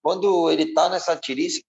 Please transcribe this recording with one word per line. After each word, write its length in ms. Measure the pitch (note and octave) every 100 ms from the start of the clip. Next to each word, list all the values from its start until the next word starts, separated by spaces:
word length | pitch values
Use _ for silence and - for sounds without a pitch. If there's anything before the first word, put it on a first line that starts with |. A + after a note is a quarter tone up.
Quando 480 | D3+ F#3 G3 F3+ E3
ele 240 | D#3+ D#3+
tá 140 | D#3 F3
nessa 280 | F#3 F3 E3
tirice, 480 | - C3 A2+ -